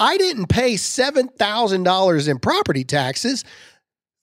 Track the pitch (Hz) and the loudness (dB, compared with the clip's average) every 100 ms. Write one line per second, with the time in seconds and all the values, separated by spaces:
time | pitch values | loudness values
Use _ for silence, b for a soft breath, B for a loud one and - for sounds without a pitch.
0 | 226 392 370 262 170 190 254 214 - - | 2 2 0 -2 0 2 2 0 -2 -2
1 | 262 277 254 - 208 214 220 190 180 185 | 0 0 -2 -2 -2 0 0 0 2 2
2 | 190 160 147 131 233 349 403 139 127 147 | 4 2 0 -2 0 0 0 -2 -2 -2
3 | 131 131 233 269 - B B B B _ | -2 -4 -4 -4 -8 B B B B _
4 | _ _ | _ _